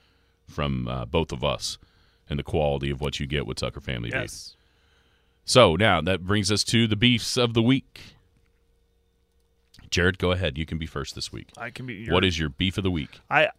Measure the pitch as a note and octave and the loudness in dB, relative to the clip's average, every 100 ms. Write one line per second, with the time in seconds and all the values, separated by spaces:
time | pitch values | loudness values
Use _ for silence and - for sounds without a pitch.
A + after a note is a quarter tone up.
0 | _ _ _ _ - - D2 C2 A#1+ B1+ | _ _ _ _ -12 -4 -2 -2 -4 -6
1 | A#1+ E2 D#2+ C2 C#2 B1 - - _ _ | -2 -2 -2 -2 -2 -2 -6 -10 _ _
2 | _ _ - D2 C#2+ E2 D2+ C#2 C#2 C2+ | _ _ -8 -6 -2 0 0 0 -4 -4
3 | C#2+ - C#2+ C#2+ A#1 C2 B1+ - - B1 | -6 -4 -4 -4 -4 -6 -8 -8 -8 -8
4 | A1+ C3+ - - - - _ _ _ _ | -6 -6 -8 -12 -18 -20 _ _ _ _
5 | _ _ _ _ - B2+ G#2+ D#2+ G#2+ F2 | _ _ _ _ 2 6 8 6 4 4
6 | D#2+ F#2+ F2+ G#2 F#2+ G#2 - A#2 A2+ G#2 | 2 -2 0 0 2 0 2 2 2 4
7 | A#2+ A#2+ - - A#2+ A#2 A#2 C3+ - - | 4 2 0 0 0 2 2 2 -2 -16
8 | - - _ _ _ _ _ _ _ _ | -20 -20 _ _ _ _ _ _ _ _
9 | _ _ _ _ _ _ _ - - - | _ _ _ _ _ _ _ -20 -6 0
10 | F2 F#2+ F2+ F2+ F2+ C#2 D#2+ D#2+ D#2 D2 | 2 2 0 0 -2 -4 -6 -6 -6 -8
11 | C2+ - - G#2+ - - A#2 - B2+ G2 | -10 -8 -10 -10 -16 -14 -14 -12 -12 -10
12 | A2 E2+ F#2+ E2 D#2 - F#2+ G2+ F#2+ F2 | 0 4 4 2 -2 0 -2 0 0 -2
13 | C#2 - - C#3+ D#3 | -4 -10 -2 2 2